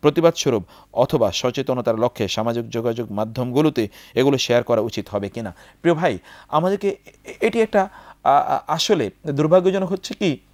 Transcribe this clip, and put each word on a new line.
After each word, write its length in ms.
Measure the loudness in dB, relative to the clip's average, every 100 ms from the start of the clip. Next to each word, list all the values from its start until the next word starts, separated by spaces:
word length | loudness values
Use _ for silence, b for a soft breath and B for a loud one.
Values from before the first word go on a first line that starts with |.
প্রতিবাদ 320 | 2 4 2 2
স্বরূপ 280 | -2 -2 -4 b b
অথবা 380 | -2 0 2 0
সচেতনতার 680 | 0 -4 -4 -4 -2 -2 0
লক্ষ্যে 280 | -2 -2 -4
সামাজিক 420 | -2 -2 -4 -4
যোগাযোগ 420 | -4 -4 -4 -6
মাধ্যমগুলোতে 760 | -6 -6 -4 -2 2 2 0 -4 B B 0
এগুলো 220 | 2 2
শেয়ার 260 | 2 0
করা 180 | 2 0
উচিত 280 | 0 -6 -6
হবে 200 | -6 -6
কিনা? 260 | -8 -12 -12 b b
প্রিয় 140 | 0 2
ভাই, 220 | 0 -2 B B B
আমাদেরকে 460 | 0 0 0 -2 -4 -12 _
এ-, 80 | -20 -4
এটি 200 | -2 0
একটা, 280 | 0 0 0 B B B
আ-, 40 | 4
আ-, 360 | 4 2 -4 -2
আসলে 420 | -4 0 0 0 -6 -6
দুর্ভাগ্যজনক 640 | -2 4 4 4 0 -4
হচ্ছে 220 | -6 -8
কি 240 | -4 -2 -2 _